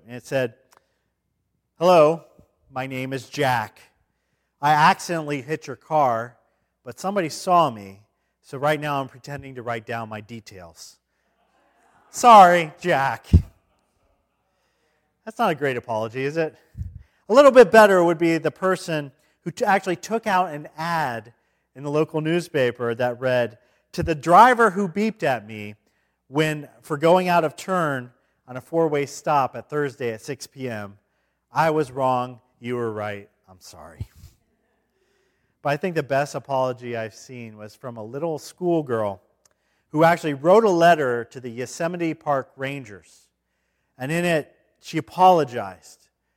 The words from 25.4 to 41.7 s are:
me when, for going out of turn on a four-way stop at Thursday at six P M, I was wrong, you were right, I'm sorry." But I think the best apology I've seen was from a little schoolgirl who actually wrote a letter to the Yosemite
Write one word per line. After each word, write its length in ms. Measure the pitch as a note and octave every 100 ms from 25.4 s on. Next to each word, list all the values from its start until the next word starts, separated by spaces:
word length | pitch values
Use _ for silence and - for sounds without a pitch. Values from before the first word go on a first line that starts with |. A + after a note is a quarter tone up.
| G#2+
me 280 | G#2+ G#2 G#2 _ _ _ _ _
when, 400 | C#3 D#3 D3+ C#3+ _
for 160 | - D3
going 300 | E3 F#3 F3+
out 160 | F3
of 120 | D#3 -
turn 560 | - F#3 D#3 C3 B2 _ _ _ -
on 100 | B2+
a 40 |
four-way 440 | - E3 E3 D3 C#3
stop 500 | - E3+ C#3+ B2+ A#2+
at 140 | -
Thursday 420 | D3+ C#3+ A#2+ A#2+
at 80 | G#2+
six 280 | - C3+ -
P 200 | C#3 B2+
M, 300 | A2 G2+ G2+ _ _ _ _ _
I 180 | - D#3+
was 220 | D#3 C3
wrong, 500 | B2+ C3 B2+ B2+ B2 _ _
you 200 | A#2 A#2+
were 140 | A#2
right, 380 | G#2+ G#2 G2+ G2+ _ _
I'm 140 | F#2
sorry." 480 | - F#2 E2 D#2+ - _ - _ _ _ _ _ _ _ _ _ _ _ _ _
But 120 | C#3+
I 40 | D3
think 160 | F#3+
the 80 | D#3+
best 320 | C3 C#3 C#3+
apology 640 | C#3+ B2+ C3 B2+ A#2 B2 A2+
I've 160 | A2
seen 440 | - - B2 A2+ G#2+
was 180 | G#2+ -
from 200 | C3 A#2
a 80 |
little 360 | G#2+ C#3 E3 D3+
schoolgirl 840 | - - F3+ E3 C#3 A2+ G#2 F#2+ _ _ _ _ _ _ _
who 140 | D3+
actually 300 | E3 E3+ D#3+
wrote 300 | C#3 D#3+ G#3+
a 60 | A3
letter 540 | E3+ E3+ D#3+ C3 A#2+ A2+
to 140 | C3
the 100 | B2
Yosemite 640 | A2+ B2